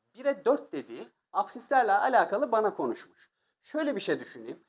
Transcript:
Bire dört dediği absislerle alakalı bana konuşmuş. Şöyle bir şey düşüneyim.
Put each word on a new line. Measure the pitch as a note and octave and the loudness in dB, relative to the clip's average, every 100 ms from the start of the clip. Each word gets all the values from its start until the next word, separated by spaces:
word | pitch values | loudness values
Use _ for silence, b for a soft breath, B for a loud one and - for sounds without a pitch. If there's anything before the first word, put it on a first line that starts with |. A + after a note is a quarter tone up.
| _ | _
Bire | A3+ C#4 - A3+ | -6 -4 0 2
dört | C#4+ - | 2 -2
dediği | C#3+ A2 B2+ A3+ _ _ | -10 -10 -14 -16 _ _
absislerle | F#3+ G3+ - - C4+ A3 | -4 -4 -6 0 2 4
alakalı | G3 C4 A#3 E3+ G3+ C#4 | 2 4 4 4 0 2
bana | A3+ G#3+ - | 2 2 0
konuşmuş. | C3 G#2+ - _ _ _ _ _ | -4 -4 -10 _ _ _ _ _
Şöyle | - D4+ D4 G3+ | -8 -4 -2 -2
bir | |
şey | - C#3 | -2 -2
düşüneyim. | A#2+ B2 A2+ - | -4 -14 -14 -16